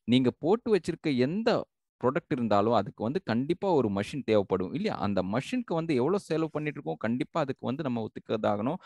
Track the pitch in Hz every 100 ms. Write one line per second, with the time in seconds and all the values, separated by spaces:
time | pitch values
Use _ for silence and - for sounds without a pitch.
0 | - 123 123 - 151 226 - 202 - 160
1 | 165 127 127 190 226 170 - _ _ _
2 | 120 147 - 123 117 101 107 117 101 -
3 | 107 170 - 113 143 180 196 156 113 101
4 | 101 147 113 107 95 92 90 147 208 -
5 | 101 98 92 98 - 254 240 165 165 131
6 | 135 196 - 160 160 151 151 147 156 160
7 | 110 123 - 170 139 - 117 135 143 117
8 | 107 - - 113 107 104 117 175